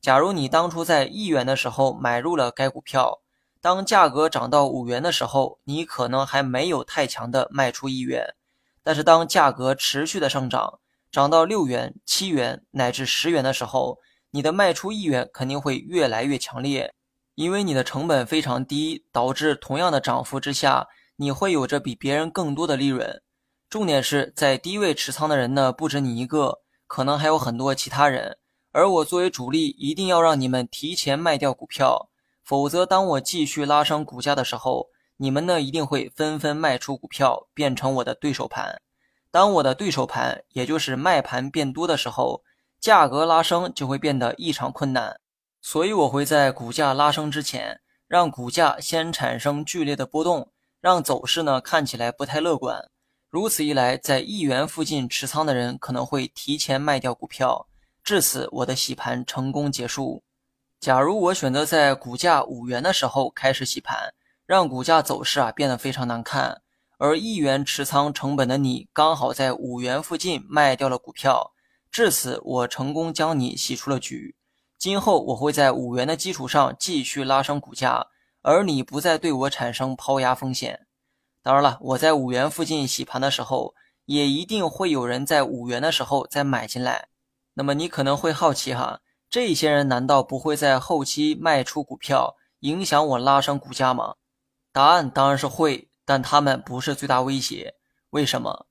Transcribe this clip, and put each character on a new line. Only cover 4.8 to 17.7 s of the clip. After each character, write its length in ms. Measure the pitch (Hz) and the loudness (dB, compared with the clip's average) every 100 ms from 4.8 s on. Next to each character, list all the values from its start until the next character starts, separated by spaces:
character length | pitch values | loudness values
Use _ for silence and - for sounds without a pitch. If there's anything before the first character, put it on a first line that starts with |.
| 120 | -4
元 160 | 123 | -2
的 80 | 170 | -2
时 140 | 160 | -2
候， 360 | 117 139 131 - | 0 0 0 -4
你 180 | - 147 | -8 -6
可 260 | 165 - 123 | -6 -4 -2
能 180 | 131 135 | 0 0
还 160 | 135 | 0
没 260 | 135 127 165 | 0 0 0
有 160 | 151 | -2
太 220 | - - 135 | -4 -2 -2
强 240 | - 117 | -4 -2
的 180 | 131 123 | 0 0
卖 220 | 139 131 | 0 -2
出 160 | - 135 | -2 -6
意 120 | 131 | -6
愿。 340 | 127 127 - - _ _ _ _ | -4 -4 -6 -10 _ _ _ _
但 120 | - | -4
是 80 | 151 | 0
当 240 | 156 165 165 | 6 6 6
价 240 | 185 147 | 4 4
格 240 | 127 127 | 4 -2
持 320 | 135 - 139 160 | 0 -2 -2 -4
续 140 | 196 | -2
的 80 | 143 | -2
上 220 | 139 131 | -2 -2
涨， 280 | 127 - - _ _ _ | -2 -4 -8 _ _ _
涨 200 | - 143 | 0 4
到 160 | 165 165 | 6 4
六 200 | 214 147 | 2 0
元、 280 | 123 123 - | -2 -4 -10
七 240 | - - 190 | -4 -2 0
元 380 | 151 120 123 _ | 0 0 -4 _
乃 200 | 135 123 | -2 -2
至 140 | 123 131 | -2 -2
十 240 | - 170 | -2 2
元 120 | 165 | 2
的 80 | 131 | 2
时 140 | 131 | -2
候， 340 | 113 131 127 123 _ _ _ | -2 -2 -2 -6 _ _ _
你 100 | 143 | -2
的 100 | 147 | 0
卖 220 | 180 196 | 2 2
出 180 | 165 190 | 2 -4
意 120 | 214 | -4
愿 220 | 180 131 123 | -2 -2 -2
肯 160 | - 131 | -6 -6
定 100 | 143 | -4
会 200 | 143 131 | -4 -4
越 280 | - 175 139 | -2 0 0
来 180 | 110 | 0
越 120 | 135 135 | -2 -2
强 260 | - 123 | -4 -6
烈， 300 | 135 135 - _ _ _ _ | -4 -2 -4 _ _ _ _
因 160 | - 160 | -6 -2
为 140 | 196 | 0
你 100 | 196 | 0